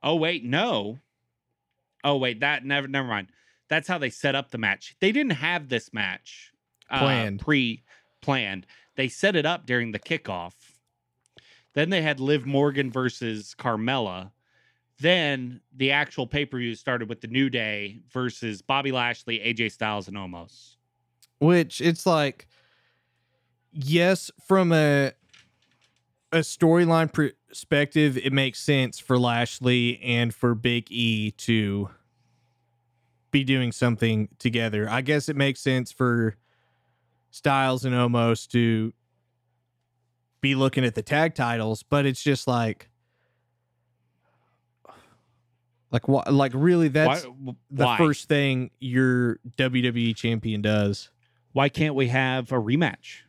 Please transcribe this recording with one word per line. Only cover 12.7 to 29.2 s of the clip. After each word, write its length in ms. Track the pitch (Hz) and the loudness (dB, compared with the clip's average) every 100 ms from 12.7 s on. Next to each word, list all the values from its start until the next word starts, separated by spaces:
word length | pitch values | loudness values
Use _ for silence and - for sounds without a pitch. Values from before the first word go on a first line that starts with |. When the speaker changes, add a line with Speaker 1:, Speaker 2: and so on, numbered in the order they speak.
| 139 135 | 0 -4
Speaker 1:
versus 640 | 123 127 - 117 110 101 - | -2 -4 -2 -6 -6 -10 -8
Carmella. 760 | 127 110 113 135 107 92 95 _ _ _ _ _ _ _ | -4 -2 -2 -2 -2 -6 -14 _ _ _ _ _ _ _
Then 600 | 147 180 151 135 123 123 _ | 0 2 0 -4 -6 -12 _
the 160 | 131 135 | -4 0
actual 340 | 143 147 - 170 | 0 -2 -4 -4
pay-per-view 480 | 143 143 131 120 | -4 -4 -6 -8
started 340 | 110 - 123 110 | -8 -6 -6 -6
with 140 | 117 | -12
the 60 | 113 | -6
New 200 | 123 135 | -2 0
Day 540 | 123 107 104 101 107 _ | -2 -4 -6 -10 -14 _
versus 500 | 127 127 - 117 101 | -8 -6 -6 -10 -10
Bobby 320 | _ 135 139 | _ -2 -2
Lashley, 480 | 127 120 120 - 113 | -2 -2 -4 -6 -4
A 120 | 110 | -4
J 140 | 113 113 | -2 -4
Styles, 380 | - 110 104 92 | -4 -6 -4 -8
and 100 | 101 | -12
Omos. 600 | 95 87 82 - - _ _ _ _ _ _ _ | -12 -14 -18 -20 -20 _ _ _ _ _ _ _
Speaker 2:
Which, 420 | 151 175 165 - | 4 4 2 0
it's 240 | 156 165 | -2 0
like, 420 | - 165 143 - - _ _ _ _ _ _ _ _ _ _ _ _ | 2 2 0 -4 -20 _ _ _ _ _ _ _ _ _ _ _ _
yes, 580 | 156 135 165 175 190 - - - | -10 0 2 4 2 -2 -18 0
from 240 | 190 180 | 2 4
a, 400 | 165 151 143 135 - _ _ _ _ _ _ _ _ _ _ _ | 4 4 4 2 -4 _ _ _ _ _ _ _ _ _ _ _
a 80 | 165 | -2
storyline 720 | 160 - 165 170 175 165 160 | 0 2 4 6 6 4 2
perspective, 1040 | - 147 - _ - - 147 147 156 151 127 | 0 -2 -2 _ -20 -2 0 2 4 2 2
it 140 | 104 | 0
makes 260 | 135 131 - | 0 0 -4
sense 380 | - 143 127 - | 0 0 0 -4
for 200 | - | 0
Lashley 800 | 127 | 2